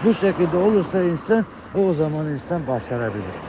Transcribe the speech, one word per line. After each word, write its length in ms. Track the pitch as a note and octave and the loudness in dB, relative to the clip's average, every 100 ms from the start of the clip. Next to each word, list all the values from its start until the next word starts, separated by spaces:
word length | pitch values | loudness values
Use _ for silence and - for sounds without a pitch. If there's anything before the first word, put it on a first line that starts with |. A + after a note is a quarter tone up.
Bu 100 | G3+ | 2
şekilde 420 | G3+ G3 F3 E3+ F3 | 4 2 2 2 4
olursa 460 | G3+ G#3 E3+ F#3+ | 4 4 2 0
insan, 420 | F3 E3 - A3+ G3+ - - | 0 -2 2 2 2 -8 -6
o 180 | F#3+ F#3+ | 0 2
zaman 340 | D3+ D#3 D3+ D3+ | 2 0 -2 -4
insan 400 | C#3 - F3 C#3 | -6 -4 -6 -2
başarabilir. 680 | B2 - A#2+ A2+ G#2 F#2 - | -4 -4 -4 -4 -4 -8 -10